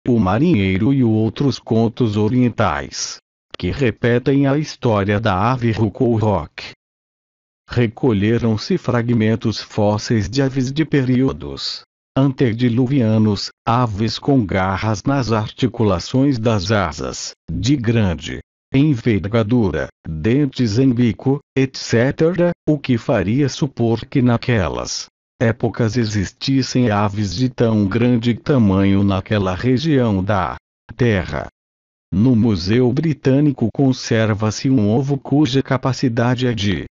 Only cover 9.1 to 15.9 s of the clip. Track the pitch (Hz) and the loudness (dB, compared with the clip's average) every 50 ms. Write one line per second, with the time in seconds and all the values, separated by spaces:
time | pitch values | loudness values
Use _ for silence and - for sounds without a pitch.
9.1 | 120 110 110 110 113 117 - 113 104 - - - - 110 104 104 104 104 - - | 0 2 2 2 0 0 -2 -4 -4 -4 -8 -8 -2 0 0 0 0 0 -2 -2
10.1 | 123 110 98 98 113 139 139 135 131 139 127 127 139 156 160 - - 143 127 123 | -2 -2 -2 -2 -2 -2 -2 0 -2 -2 -4 -2 -2 -4 -2 0 0 0 2 2
11.1 | 127 123 131 135 - - 135 147 67 - - - - - - _ _ _ _ _ | 2 2 0 0 -2 -6 -10 -12 -10 -10 -10 -10 -10 -12 -16 _ _ _ _ _
12.1 | - 135 139 143 131 - 143 117 107 117 127 120 110 123 131 120 147 143 113 110 | 0 0 2 2 2 0 0 0 0 0 0 0 2 2 0 0 2 2 2 2
13.1 | 110 110 107 107 101 - - - - _ - - 113 123 123 113 101 92 113 113 | 4 4 4 2 0 -2 -4 -10 -14 _ -4 -2 0 0 0 -2 -2 -2 -4 -4
14.1 | - - - 147 139 131 104 90 - 95 92 95 95 92 - 110 107 - - 139 | -4 -4 -2 0 2 2 2 0 0 -2 0 -2 -2 -2 -2 -4 -4 -2 -2 -2
15.1 | 139 139 123 104 113 107 107 - - - 135 110 - - 113 101 | -2 -2 -2 -2 -2 -2 -2 -6 -4 -4 -4 -2 0 0 0 0